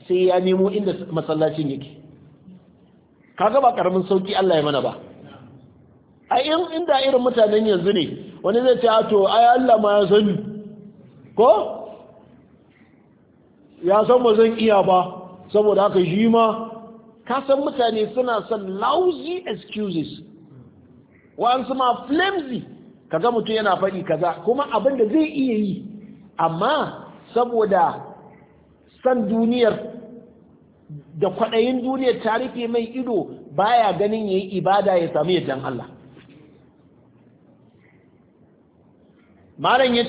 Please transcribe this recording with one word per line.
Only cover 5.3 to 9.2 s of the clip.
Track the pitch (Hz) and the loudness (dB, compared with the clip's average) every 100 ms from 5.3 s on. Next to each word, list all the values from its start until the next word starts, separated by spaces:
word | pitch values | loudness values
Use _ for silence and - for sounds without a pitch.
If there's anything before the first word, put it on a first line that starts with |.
| - - - - _ _ _ _ _ - | -20 -20 -20 -20 _ _ _ _ _ -4
A | 233 | -2
in, | 294 320 339 | 0 -2 -2
inda | 320 339 269 269 | -6 0 2 2
irin | 262 | 2
mutanen | 247 233 208 214 220 | 2 2 4 4 2
yanzu | 185 180 | 0 2
ne, | 208 127 - - - | 0 -2 -6 -14 -6
wani | 180 233 | -2 0
zai | 254 247 | 2 4
ce, | 233 | 4
"A | 220 220 | 4 4
to, | 208 | 2